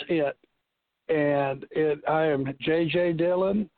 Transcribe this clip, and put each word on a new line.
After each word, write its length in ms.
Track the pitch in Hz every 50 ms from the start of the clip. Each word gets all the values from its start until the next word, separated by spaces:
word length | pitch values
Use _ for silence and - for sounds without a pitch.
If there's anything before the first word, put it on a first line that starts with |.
| - -
it. 300 | 170 160 147 139 - - _ _ _ _ _ _ _ _ _ _ _ _ _ -
And 560 | 160 151 147 143 143 143 139 135 135 135 143 -
it, 300 | - 156 156 151 147 147 - 139
I 160 | 156 160 160 156
am 180 | 143 139 135 135 139 -
J 260 | - 160 160 170 170 156
J 240 | 165 175 175 175
Dillon 560 | 165 156 170 175 180 180 190 196 202 214 202 - _